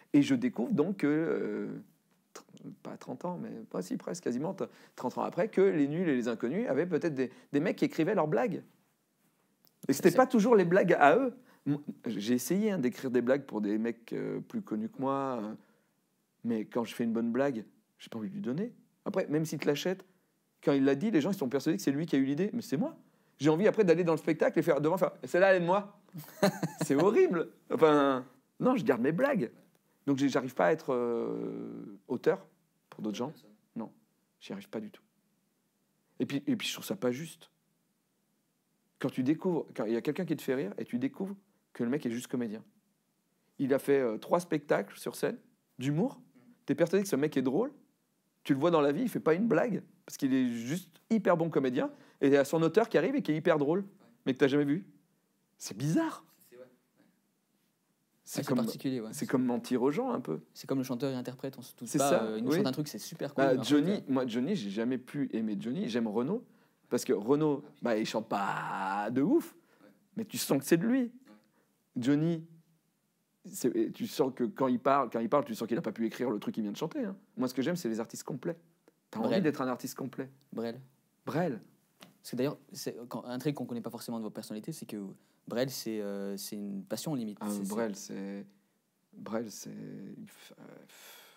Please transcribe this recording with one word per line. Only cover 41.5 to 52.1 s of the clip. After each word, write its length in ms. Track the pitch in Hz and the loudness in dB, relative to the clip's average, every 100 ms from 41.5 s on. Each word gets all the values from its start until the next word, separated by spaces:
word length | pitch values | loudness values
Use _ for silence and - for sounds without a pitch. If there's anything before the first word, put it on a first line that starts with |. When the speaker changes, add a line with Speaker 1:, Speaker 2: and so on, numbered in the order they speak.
| _ _ | _ _
Speaker 1:
que 100 | - | -4
le 60 | 120 | -2
mec 160 | 143 123 | -2 -2
est 60 | |
juste 160 | 117 120 | -6 -4
comédien. 360 | 127 117 107 - _ _ _ _ _ _ _ _ - | -4 -4 -8 -14 _ _ _ _ _ _ _ _ -2
Il 140 | 135 | 2
a 60 | 135 | 2
fait, 200 | - 143 | 4 4
euh, 180 | 123 110 | 4 -2
trois 220 | - 175 | 0 0
spectacles 580 | 175 156 - 165 202 - | 2 -2 2 0 0 -8
sur 200 | - - | -10 -2
scène 200 | - 240 _ _ _ - | -2 -2 _ _ _ -6
d'humour. 380 | 127 147 247 - | -2 0 0 -4
Speaker 2:
Mm. 240 | - _ - - - | -20 _ -20 -10 -2
Speaker 1:
T'es 80 | 139 | 0
persuadé 280 | 170 190 | 2 2
que 60 | 202 | 2
ce 80 | 131 | 0
mec 180 | 151 139 | 0 0
est 60 | |
drôle. 320 | 131 139 262 - _ _ _ _ _ _ | 0 2 -2 -6 _ _ _ _ _ _
Tu 100 | - | 0
le 60 | 139 | 2
vois 120 | 165 | 4
dans 100 | 165 | 6
la 100 | 143 | 4
vie, 100 | 143 | 2
il 80 | 247 | 0
fait 100 | 147 | 0
pas 140 | 160 | 2
une 140 | 165 233 | 2 4
blague 360 | 160 247 - - _ - | 2 2 -2 -6 _ -18
parce 120 | - | -4
qu'il 160 | 139 | 0
est 160 | 131 123 | 2 2
juste 520 | 117 117 175 - - - | -2 -4 -6 -8 -12 -2
hyper 280 | 226 196 170 | 0 4 2
bon 120 | 165 | 2
comédien. 400 | 151 131 127 285 - - | 0 0 0 -2 -6 -20